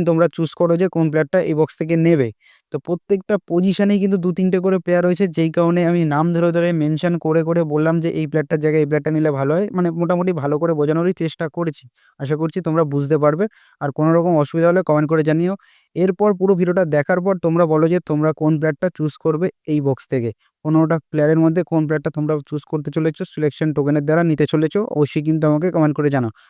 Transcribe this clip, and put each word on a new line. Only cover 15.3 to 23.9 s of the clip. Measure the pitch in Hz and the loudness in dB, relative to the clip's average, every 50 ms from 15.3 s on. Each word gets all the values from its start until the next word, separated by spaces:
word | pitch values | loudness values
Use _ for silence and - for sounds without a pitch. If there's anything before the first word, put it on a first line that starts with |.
| 151 160 170 180 196 - _ _ _ _ _ _ - | 2 0 0 -2 -4 -6 _ _ _ _ _ _ -2
এরপর | 165 180 190 185 - 208 208 202 | 0 0 0 2 2 2 2 2
পুরো | 180 190 196 196 | 2 2 2 2
ভিডিওটা | 170 180 175 180 190 185 | 2 2 2 2 2 0
দেখার | 156 147 147 143 - 185 180 | 2 0 0 0 0 0 0
পর | 175 196 190 175 - | 0 -2 -2 0 0
তোমরা | 165 165 170 175 | 0 2 2 2
বলো | 156 156 156 160 | 4 4 2 2
যে | 165 175 180 - | 2 2 0 -2
তোমরা | - 151 147 151 156 151 | -2 -2 0 0 0 0
কোন | - 156 156 160 | 0 0 0 0
প্লেয়ারটা | 147 156 156 151 - - 180 - | 2 0 -2 -2 -2 -4 -4 -4
চুজ | - 156 151 - | -4 -6 -6 -4
করবে | - - 160 156 151 180 185 - _ _ | -4 -2 -2 0 0 -2 -4 -6 _ _
এই | - 151 151 | -4 -2 0
বক্স | 139 139 131 - - | 0 -2 -2 -4 -4
থেকে, | - 135 131 117 113 107 _ _ _ _ _ - | -4 -4 -4 -4 -4 -8 _ _ _ _ _ -2
পনেরোটা | 156 156 160 160 156 165 160 - _ | 0 2 2 2 2 0 -2 -4 _
প্লেয়ারের | - 151 147 151 160 160 | -2 0 2 2 4 4
মধ্যে | 160 165 160 180 165 | 2 2 2 0 -2
কোন | - 170 160 156 | -2 0 -2 0
প্লেয়ারটা | 147 156 151 143 170 | 0 -2 -2 -4 -4
তোমরা | - 151 151 147 151 147 139 | -4 -4 -4 -2 -4 -4 -6
চুজ | - 151 147 - | -6 -8 -8 -6
করতে | - - 156 147 151 | -6 -6 -6 -6 -4
চলেছো | 143 165 156 160 156 - 185 | -4 -2 -2 -2 -4 -6 -10
সিলেকশন | - - 151 151 147 - - 160 156 143 | -10 -6 -2 -2 -2 -2 -2 -2 -2 0
টোকেনের | 147 139 143 | 0 0 0